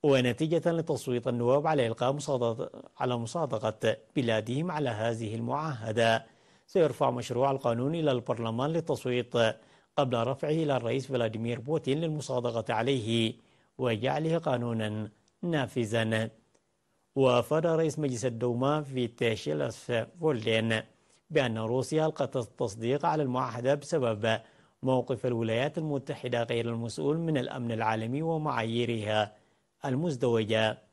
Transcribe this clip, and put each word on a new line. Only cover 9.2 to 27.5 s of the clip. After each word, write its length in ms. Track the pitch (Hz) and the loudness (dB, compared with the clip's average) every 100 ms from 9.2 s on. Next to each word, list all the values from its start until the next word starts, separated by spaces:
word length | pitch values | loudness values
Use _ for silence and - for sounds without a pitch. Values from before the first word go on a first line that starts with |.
| 120 123 113 - - - _ - | 0 4 4 2 -12 -20 _ 0
قبل 200 | 135 117 117 | 2 2 0
رفعه 220 | 135 151 | -2 -2
إلى 280 | 156 156 131 | 0 2 0
الرئيس 300 | 117 131 135 | 2 -2 0
فلاديمير 520 | 131 113 107 117 113 | 0 0 0 -4 -4
بوتين 420 | 117 156 147 143 | -2 -2 0 0
للمصادقة 720 | 165 151 - 127 120 117 107 | 0 -4 -2 -2 0 -2 -2
عليه 600 | 110 123 135 107 117 113 110 _ _ _ - | 0 2 0 2 2 2 -2 _ _ _ -4
وجعله 600 | 127 113 123 143 160 165 | -2 0 0 0 0 0
قانونا 760 | 160 127 120 113 107 107 107 _ _ _ | 0 -2 0 -2 -2 -4 -8 _ _ _
نافذا. 880 | 175 160 120 - 113 113 110 110 113 - _ _ _ _ _ _ _ - | -2 0 0 -2 0 0 2 0 -2 -8 _ _ _ _ _ _ _ 2
وأفاد 500 | 131 123 120 156 165 | 4 6 4 2 2
رئيس 340 | 160 160 139 | 2 0 0
مجلس 260 | 147 120 127 | -4 -2 -4
الدوما 560 | 117 123 120 131 151 | -2 -2 0 2 0
فيتشيلاس 1120 | 143 131 120 - 120 107 - 151 135 110 - | -2 -4 -4 0 0 0 -4 -2 -4 -6 -2
فولدين 880 | 120 117 - 160 127 113 113 113 113 - _ _ _ _ | -2 -2 -2 0 0 2 2 2 0 -4 _ _ _ _
بأن 280 | 156 127 110 | 0 2 0
روسيا 480 | 110 127 123 156 156 | -2 -2 0 0 0
ألقت 320 | - 131 135 | 0 -2 -2
التصديق 680 | 113 - 120 107 113 139 170 | -6 -4 -6 -2 -2 0 0
على 180 | 156 | 0
المعاهدة 520 | 139 123 127 123 123 147 | 0 -2 -4 -2 0 0
بسبب 640 | - 165 120 107 113 110 - _ _ _ | 0 0 0 0 0 0 -4 _ _ _
موقف 420 | 131 131 123 123 127 | 0 0 0 -2 -2
الولايات 520 | 120 113 113 139 156 | 0 0 0 0 -2
المتحدة 680 | 156 139 139 143 127 120 | -4 -4 -4 -8 -2 -2
غير 260 | 113 117 117 | 0 -2 -2
المسؤول 480 | 117 117 110 147 160 | -4 -6 -4 -2 0
من 200 | 165 151 | 0 0
الأمن 340 | 127 | -2